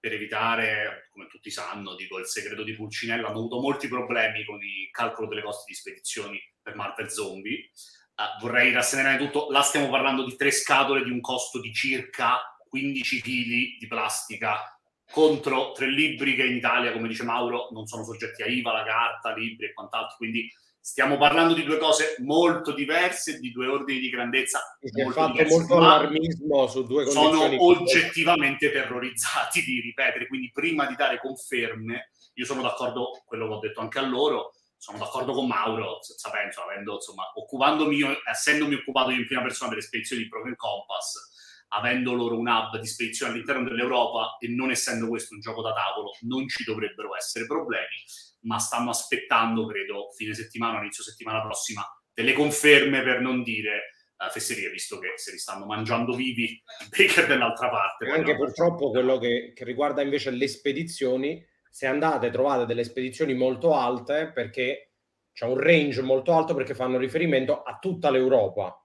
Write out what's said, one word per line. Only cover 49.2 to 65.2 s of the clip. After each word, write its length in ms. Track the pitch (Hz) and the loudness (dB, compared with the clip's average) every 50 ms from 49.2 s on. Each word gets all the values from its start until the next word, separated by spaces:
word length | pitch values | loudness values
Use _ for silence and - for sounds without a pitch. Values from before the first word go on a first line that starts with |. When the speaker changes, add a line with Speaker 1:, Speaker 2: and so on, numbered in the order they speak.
| - - 131 117 113 113 113 113 107 | -2 2 2 4 4 4 2 0 0
Speaker 1:
credo, 440 | 107 107 101 98 95 104 101 101 - - | -2 -4 -6 -6 -6 -6 -8 -8 -10 -10
fine 160 | - 110 107 107 | -10 -8 -8 -6
settimana, 460 | 107 113 - - 113 117 113 113 104 | -8 -10 -12 -6 -4 -2 -2 -2 -2
inizio 240 | 101 104 - - - | -6 -8 -10 -10 -12
settimana 400 | - - - 117 110 110 110 110 | -12 -14 -14 -10 -4 -4 -4 -4
prossima, 400 | 110 107 - - - 110 101 101 - - _ _ _ _ | -4 -6 -6 -6 -6 -6 -6 -8 -10 -12 _ _ _ _
delle 180 | - 117 123 135 | -2 2 2 4
conferme 720 | 139 147 147 147 - - 147 147 139 135 135 139 135 117 | 4 4 2 2 4 8 8 8 10 8 6 2 2 2
per 180 | 127 123 117 | 2 2 2
non 220 | 123 131 127 123 117 | 2 0 0 -2 -2
dire, 520 | 117 110 104 104 104 104 104 - - - _ _ _ _ | -2 -4 -4 -4 -4 -4 -6 -8 -10 -16 _ _ _ _
eh, 140 | _ 98 92 | _ -8 -8
fesserie, 400 | - 110 - - 147 - - 90 | -6 -6 -4 -4 -4 -4 -6 -8
visto 280 | - - - - 104 95 | -6 -8 -10 -10 -10 -8
che 140 | 92 92 92 | -8 -8 -8
se 160 | - - - 92 | -8 -12 -12 -10
li 60 | - | -10
stanno 280 | - - - 98 101 | -10 -10 -10 -10 -8
mangiando 480 | 101 104 110 113 104 113 117 120 120 123 | -6 -6 -6 -2 0 0 0 0 -2 -2
vivi 300 | 120 131 131 120 113 117 | -2 -2 -4 -2 -2 -4
i 180 | 107 - - _ _ - - - - | -4 -6 -10 _ _ -18 -18 -18 -10
Baker 380 | - - - - - 175 165 | 4 4 4 6 6 4 4
dell'altra 420 | - 143 127 120 117 - - 127 120 | 4 4 4 4 0 0 0 -2 0
parte. 380 | - 110 - - - - 113 | 0 0 0 -2 -2 -6 -4
Speaker 2:
E 40 | 123 143 | 0 0
anche 200 | 160 151 139 151 | 0 2 2 2
Speaker 1:
Voglio 40 | 120 139 | 2 0
Speaker 2:
purtroppo 440 | 143 - - 165 175 170 165 139 139 | -2 0 2 2 2 2 2 -2 0
quello 280 | 113 127 123 127 131 127 | 2 2 2 4 2 2
che, 340 | 113 123 120 120 117 - - | 2 0 -2 -2 -4 -8 -14
che 100 | - 127 | -14 -10
riguarda 360 | 117 123 120 143 147 139 139 143 | -10 -4 -2 0 0 0 0 0
invece 280 | 139 139 147 - 135 | 0 0 0 -2 -2
le 180 | 127 120 135 139 | -2 0 -2 -2
spedizioni, 960 | - - - 143 135 143 170 165 - - 135 127 127 131 135 143 170 170 - _ _ _ _ _ | -2 -4 -4 -2 -2 -2 -4 -6 -4 -2 0 0 0 0 0 -2 -4 -6 -10 _ _ _ _ _
se 160 | _ - - | _ -4 -2
andate 440 | 135 131 147 156 156 143 135 110 120 | 0 0 2 2 2 2 2 0 -2
trovate 340 | 110 117 131 143 139 127 120 | 0 2 2 2 4 2 2
delle 180 | 113 120 117 120 | 0 0 -2 -2
spedizioni 520 | 117 - 131 127 127 123 - 156 143 131 | -4 -4 -6 -6 -6 -2 -2 0 0 2
molto 400 | 127 127 131 131 127 - 127 123 | 2 2 0 0 2 2 4 4
alte, 580 | - 123 123 123 123 123 - 143 151 160 156 - | 4 2 0 0 -2 -2 -2 -2 -2 -2 -2 -4
perché 600 | 127 120 104 - - 127 123 143 - - _ _ _ _ _ _ _ | -6 -6 -6 -4 -4 -2 -2 -2 -6 -8 _ _ _ _ _ _ _